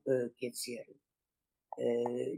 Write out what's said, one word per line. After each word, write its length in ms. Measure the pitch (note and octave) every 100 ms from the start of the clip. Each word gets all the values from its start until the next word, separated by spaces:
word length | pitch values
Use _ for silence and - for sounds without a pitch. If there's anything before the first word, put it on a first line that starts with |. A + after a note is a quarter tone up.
| C3+
eh, 220 | B2+ A#2+ -
quer 120 | B2
dizer, 360 | - B2 A#2 - - _ _ _ _ _ _ _ -
eh, 580 | A#2+ A#2+ A#2+ B2 C3